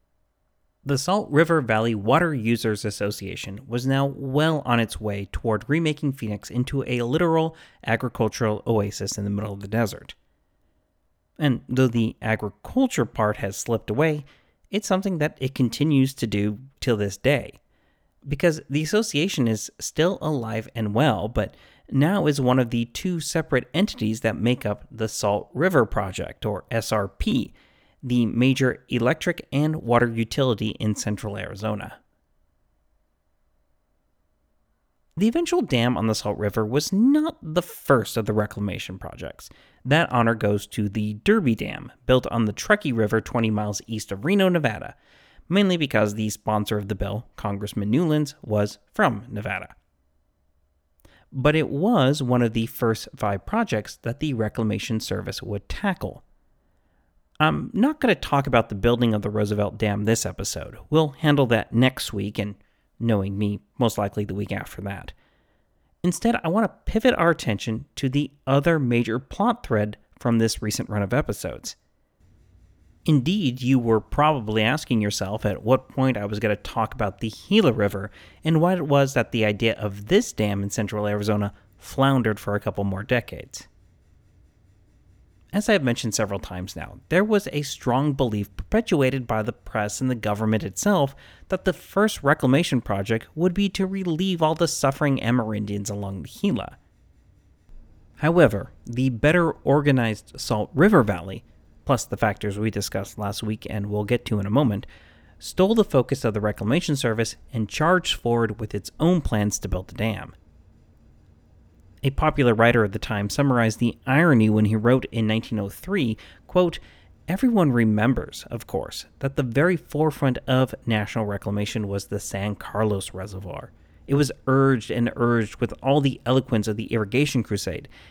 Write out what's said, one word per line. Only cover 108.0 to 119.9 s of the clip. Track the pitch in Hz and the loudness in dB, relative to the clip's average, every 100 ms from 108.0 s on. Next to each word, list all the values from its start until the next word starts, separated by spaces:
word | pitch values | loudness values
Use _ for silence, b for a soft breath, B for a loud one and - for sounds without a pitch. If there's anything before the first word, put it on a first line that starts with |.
| - - | 0 -4
forward | 120 120 113 107 | 0 0 0 -2
with | 110 | -8
its | 104 - - | -8 -10 0
own | 165 180 | 2 2
plans | - 107 104 - | 2 0 0 -2
to | 95 | -4
build | 92 92 | -6 -6
the | |
dam. | 85 110 95 - - _ - _ _ _ _ _ _ _ _ _ _ _ _ - - 139 | -4 -4 -4 -10 -18 _ -20 _ _ _ _ _ _ _ _ _ _ _ _ -20 -8 -4
A | |
popular | 135 156 147 123 | 0 0 4 4
writer | 110 117 120 | 6 6 6
of | 104 | 4
the | 101 | 0
time | - 107 104 | -4 -4 -2
summarized | - 139 120 113 107 | 0 2 2 2 2
the | 117 - - | -2 -2 0
irony | 139 170 127 110 | 4 6 6 6
when | 107 107 | 6 4
he | 110 | 2
wrote | 113 127 - | 4 2 2
in | 117 107 | -2 0
nineteen | 110 - 110 | 0 -2 -4
oh | 101 | -6
three, | - - 196 123 107 B B - | -8 -6 -2 -2 -4 B B -4
quote, | 180 180 - b b b b - | 2 2 0 b b b b -6
"Everyone | 185 254 226 160 | 0 2 4 4
remembers, | 120 113 107 107 123 - - - | 6 4 4 2 0 -4 -12 -12
of | 117 - | -12 -8
course, | - - - - - | -6 -6 -10 -16 -8
that | 139 139 | -4 -2
the | |
very | 127 120 170 175 | -2 2 2 2
forefront | - | -2